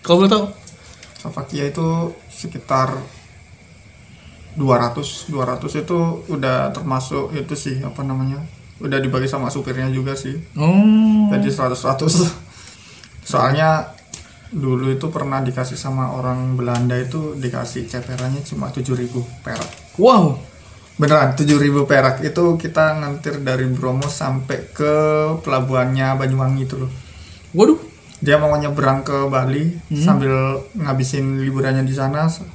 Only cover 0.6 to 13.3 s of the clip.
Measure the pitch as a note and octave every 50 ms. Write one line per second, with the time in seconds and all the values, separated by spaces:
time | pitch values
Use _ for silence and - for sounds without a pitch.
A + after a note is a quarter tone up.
0.6 | - - - - - - - - - - - - - D#3+ - - C3 - - C#3+
1.6 | C#3+ C#3+ C#3+ E3+ E3 D#3+ E3 E3 E3+ E3+ - - - - - - - - - C3
2.6 | - - C3+ C3 C3 B2+ B2+ C3 C3 - - - - - - - - - - -
3.6 | - - - - - - - - - - - - - - - - - - - D#3+
4.6 | C#3+ C3 B2 A#2+ B2 A#2 A#2 D3+ C#3+ - - - - - D#3 C#3+ B2+ B2 B2+ -
5.6 | - D3 - D3+ D3 - F3 F3 E3 E3 E3 - - - E3 C#3 C3+ C3 B2+ C3
6.6 | C3+ C3+ B2+ - - C#3+ C3 C3 C3 - D3+ C#3 C#3 C3+ D#3+ D3+ C#3+ - D3+ C#3+
7.6 | - D3 C3 C3 C#3 D3 - - C#3 C3+ C3 C3 C3 C3 C3+ C#3+ D#3 D#3 - -
8.6 | - - - - - C#3+ C3+ C3+ C3 B2+ C3 B2+ C3 C3+ - C#3 B2+ B2 - C#3+
9.6 | C3+ C3 B2+ B2+ C3 C3 C3 C3 C3 C3+ C3+ C3+ - C3+ C3+ D#3+ D#3+ - - -
10.6 | D3+ D#3+ F#3 G3 G#3 G#3+ G#3+ A3 A3 A3 G#3+ G#3+ G#3+ G#3 G3+ G3+ - C#3 C#3 -
11.6 | C3 B2+ B2+ B2+ - B2+ C3+ C3 D3+ D#3+ D#3+ E3+ F3+ E3 - - - - - -
12.6 | - - - - - - - - - - - - - -